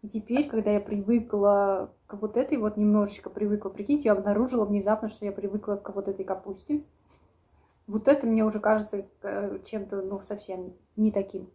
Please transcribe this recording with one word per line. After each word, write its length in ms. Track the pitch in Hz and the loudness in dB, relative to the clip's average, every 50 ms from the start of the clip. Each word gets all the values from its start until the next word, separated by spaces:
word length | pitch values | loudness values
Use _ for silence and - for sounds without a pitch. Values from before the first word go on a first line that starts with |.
И 80 | - 208 | -16 -8
теперь, 400 | - 226 214 - 233 269 294 294 | -8 -8 -4 -2 0 0 0 0
когда 220 | - 220 208 208 | 0 -2 0 2
я 100 | 208 208 | 2 0
привыкла 1080 | 208 - - 202 196 196 240 240 220 - - 208 202 202 202 202 202 196 196 190 - - - _ _ | 0 -2 -6 -4 0 2 2 2 2 0 0 4 6 6 6 6 4 4 2 0 -2 -6 -10 _ _
к 100 | _ - | _ -12
вот 200 | 202 214 214 208 | -6 -6 -4 0
этой 220 | 233 269 - 311 254 | -2 0 0 0 0
вот, 180 | 214 214 208 | 0 -2 0
немножечко 540 | 214 208 208 208 208 208 202 - - - - | 2 4 6 6 6 4 2 -2 -8 -10 -12
привыкла, 400 | - - 214 208 208 208 208 190 | -6 -4 -2 0 0 -2 -2 -6
прикиньте, 400 | 190 - 202 - 285 294 285 226 | -8 -8 -2 0 0 2 6 4
я 20 | |
обнаружила 540 | 208 196 196 208 208 214 240 254 254 240 214 | 4 4 4 0 2 2 2 2 2 0 2
внезапно, 420 | 202 208 202 190 202 214 220 - 214 | 2 2 2 4 2 2 2 0 -6
что 160 | - - 214 | -8 -6 -8
я 80 | 202 | -8
привыкла 460 | 196 202 196 196 196 208 - - 202 196 | -6 -4 -6 -4 -4 -4 -4 -4 -4 -4
к 120 | - 185 190 | -6 -8 -8
вот 140 | 196 196 - | -6 -4 -6
этой 160 | 196 - 190 | -6 -6 -4
капусте. 580 | - 190 190 - 196 190 - - - 294 302 294 _ _ _ _ _ _ _ _ _ _ _ _ _ _ _ _ _ _ _ _ - | -6 -6 -6 -6 -12 -14 -14 -6 -4 -4 -4 -4 _ _ _ _ _ _ _ _ _ _ _ _ _ _ _ _ _ _ _ _ -6
Вот 220 | 202 220 - - | -6 -2 4 4
это 180 | 294 285 262 226 | 4 4 4 2
мне 160 | 226 220 220 | 2 2 2
уже 160 | 214 214 208 | 2 0 0
кажется, 460 | 208 214 214 214 214 208 - 202 196 - _ _ - | 2 2 2 2 0 -4 -6 -8 -8 -10 _ _ -10
э, 360 | 202 202 202 202 202 196 196 - | -8 -6 -4 -6 -6 -8 -8 -12
чем-то, 380 | - - 214 196 - - 196 | -8 -8 -8 -8 -6 -8 -6
ну, 180 | 190 190 202 196 | -6 -6 -8 -8
совсем 540 | - - 208 202 - - 185 185 185 180 180 _ _ _ _ - | -8 -10 -12 -12 -10 -12 -10 -10 -10 -12 -16 _ _ _ _ 0
не 160 | 214 214 208 | 0 2 2
таким. 360 | 202 196 196 - 190 185 - _ | 0 -4 -4 -8 -12 -12 -12 _